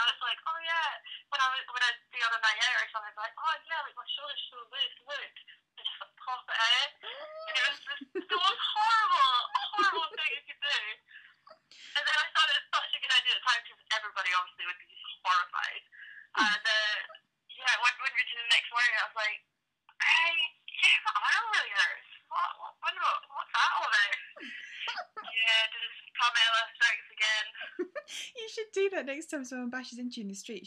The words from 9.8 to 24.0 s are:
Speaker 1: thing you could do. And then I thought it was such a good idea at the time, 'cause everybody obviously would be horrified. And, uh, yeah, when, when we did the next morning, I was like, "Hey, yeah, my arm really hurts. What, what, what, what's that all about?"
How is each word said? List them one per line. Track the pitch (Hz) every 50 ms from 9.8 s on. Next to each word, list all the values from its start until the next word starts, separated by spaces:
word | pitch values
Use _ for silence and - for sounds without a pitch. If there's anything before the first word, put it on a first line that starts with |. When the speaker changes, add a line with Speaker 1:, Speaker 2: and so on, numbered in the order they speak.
| 415 392 370 403 320 - - -
Speaker 1:
thing | 302 294 240
you | 277 - -
could | 285 - -
do. | 294 285 - 214 208 220 - _ _ - - - - - _ _ - - _ _ _ - - - - - 285
And | 302
then | 302 294 -
I | 208 - -
thought | - - 311
it | 294 294
was | - - -
such | - - - -
a | -
good | - - -
idea | - 988 - -
at | -
the | -
time, | 254 240 233 -
'cause | - - - _ - -
everybody | 220 214 208 196 196 190 185 180
obviously | 180 190 - - - 180 175
would | 180 -
be | - _ - - - - - - -
horrified. | 185 185 180 175 - - - - - - - - _ - - - - - - - _ -
And, | 220 220 214 208 202 -
uh, | 220 220 214 214 214 214 202 - - - - _ _ _ _ _ - -
yeah, | - 262 262 226 208
when, | 233 247 - -
when | 254 262 - 240
we | 247
did | 240 240 233
the | 233 214
next | - - - - 240
morning, | 240 247 240 226 220
I | 196
was | 214 - 226
like, | 214 214 214 - _ _ _ _ _ _ _ _ _ - - -
"Hey, | - - - 330 330 339 339 339 370 - - _ _ - - -
yeah, | - - - - -
my | 427 -
arm | - - 269 - 403 466 453 427
really | 415 - - -
hurts. | - - - - - - - - - _ - 320
What, | 339 339 - - -
what, | - - - _
what, | - 330 349 370 349 269 196 - - -
what's | - - - - -
that | 240 269 330 359 -
all | 330 285
about?" | 220 220